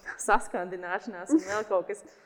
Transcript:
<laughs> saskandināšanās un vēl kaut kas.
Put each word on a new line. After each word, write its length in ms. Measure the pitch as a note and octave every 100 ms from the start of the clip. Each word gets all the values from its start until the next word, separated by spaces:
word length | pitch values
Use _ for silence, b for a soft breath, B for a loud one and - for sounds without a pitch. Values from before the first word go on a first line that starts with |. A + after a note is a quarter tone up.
<laughs> 240 | - - -
saskandināšanās 1040 | G#3 - A3 F3+ F#3 F3+ F#3+ - F#3 G3
un 140 | D#4 F#3+
vēl 200 | G#3 A3
kaut 200 | A3+ -
kas. 160 | - - B